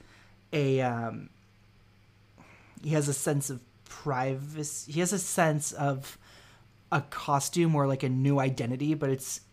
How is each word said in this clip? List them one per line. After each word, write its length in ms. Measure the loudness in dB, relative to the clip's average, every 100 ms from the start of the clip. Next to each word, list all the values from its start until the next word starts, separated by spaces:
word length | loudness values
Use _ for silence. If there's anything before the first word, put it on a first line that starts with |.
| -20 -20 -20 -20 -6
a, 260 | 0 2 2
um, 480 | 2 0 -4 -8 -12 -20 -20 -20 -20 -20 -20 _ _ _ _ -20 -20 -20 -20 -10
he 80 | 0
has 160 | 0 2
a 40 |
sense 360 | 0 0 0 -2
of 100 | -8 -12 _ -20
privacy. 1040 | -10 -4 0 0 -2 -6 -8 -8 -8 -6
He 80 | -2
has 120 | 0
a 60 | 0
sense 520 | -2 2 2 2 -2
of 440 | -2 -2 -2 -6 -16 -20 -20 -20 -20 -20 _ -4
a 100 | -2
costume 720 | -2 -8 0 0 2 2 4 4
or, 120 | 2
like, 160 | 2
a 60 | 0
new 300 | 2 4 4
identity, 540 | 2 0 -2 0 0
but 160 | 0 0
it's 320 | 0 -4 -10 -12